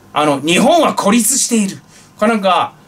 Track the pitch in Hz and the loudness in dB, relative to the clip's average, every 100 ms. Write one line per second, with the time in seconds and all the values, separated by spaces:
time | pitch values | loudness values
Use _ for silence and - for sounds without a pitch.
0 | - 151 151 139 151 180 233 339 233 196 | -10 -2 -2 -2 0 0 2 2 2 0
1 | 190 240 220 - - 226 196 151 - - | 0 2 0 -2 -2 -2 -2 -6 -16 -20
2 | - - 214 226 190 170 120 - | -18 -4 -2 0 0 0 -2 -8